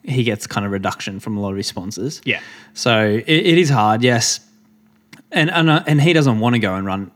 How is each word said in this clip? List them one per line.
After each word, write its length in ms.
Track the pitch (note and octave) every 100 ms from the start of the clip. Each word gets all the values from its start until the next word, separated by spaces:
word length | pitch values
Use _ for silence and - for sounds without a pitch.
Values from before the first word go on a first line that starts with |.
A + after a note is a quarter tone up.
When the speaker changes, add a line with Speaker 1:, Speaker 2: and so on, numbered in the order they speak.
Speaker 1:
he 200 | - B2+
gets 240 | A#2 G#2 -
kind 180 | - G2+
of 60 |
reduction 480 | G2 F#2+ - - G2
from 160 | - G#2
a 40 |
lot 100 | G2+
of 60 | G2
his 100 | F#2+
sponsors. 540 | - F#2 G#2 B2 -
Speaker 2:
Yeah. 160 | C#3 F2 - - -
Speaker 1:
So 300 | - B2+ A2 G#2+
it, 220 | G#2+ A2+
it 300 | D#3 G3 E3
is 120 | D#3+
hard, 320 | C3 G#2+ A2
yes. 360 | B2 A#2 - - _ _ _ _ _ _ _ - _
And, 180 | F#3+ D#3
and, 180 | E3+ D#3+
uh, 140 | D3+ -
and 140 | D3
he 120 | D#3
doesn't 260 | D#3+ C#3 A2
wanna 200 | A#2+ A#2+
go 160 | G#2 F#2+
and 100 | G2
run 260 | F#2+ F#2+